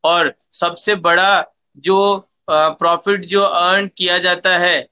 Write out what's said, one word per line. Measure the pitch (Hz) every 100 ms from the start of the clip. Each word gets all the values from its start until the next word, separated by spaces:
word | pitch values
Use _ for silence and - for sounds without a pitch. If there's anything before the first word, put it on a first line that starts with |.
और | 160 175 151 - _
सबसे | - 170 170 - 208
बड़ा | 170 170 190 196 156 _ _ -
जो, | 147 190 202 196 - _ -
अ, | 156 156
प्रॉफिट | 156 170 170 202 202 170
जो | 196
अर्न | 196 180 175 190 202 -
किया | 180 180
जाता | 180 175 185 180
है | 175 160 123